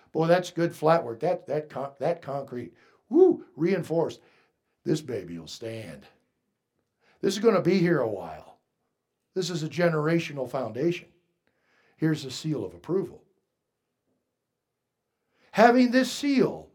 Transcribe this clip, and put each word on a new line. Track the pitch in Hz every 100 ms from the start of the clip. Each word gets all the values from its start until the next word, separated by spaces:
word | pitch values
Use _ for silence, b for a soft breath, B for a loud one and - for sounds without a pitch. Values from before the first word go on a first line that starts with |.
| _
Boy, | 156 160
that's | 175 180
good | - 170
flat | - 151 165
work. | 120 113
That, | 160 175 -
that | 147 151
con-, | 131 139 -
that | 143 147
concrete, | - 139 135 123 - _ _ _ -
woo, | 277 370 - - -
reinforced. | 170 190 156 165 120 - _ _ _ _ _ _
This | - 156
baby | - 107 85 85
will | 80
stand. | - 113 113 110 71 - _ _ _ _ _ _ _ _ _ _ -
This | -
is | 196
gonna | 226 190
be | 156 196
here | 170 156
a | 117
while. | 98 85 80 - - _ _ _ _ _ _ _
This | 185 170
is | 170
a | 151
generational | 160 170 156 151 170 165 143 120
foundation. | 139 113 110 170 175 - _ _ _ _ _ _ _ _ -
Here's | 160 151
the | 135
seal | 127 156 135
of | 92
approval." | - - 185 170 - _ _ _ _ _ _ _ _ _ _ _ _ _ _ _ _ _ _ _ _ _ _ _
Having | - 240 247 247
this | 254 254
seal, | - 285 269 165 80 -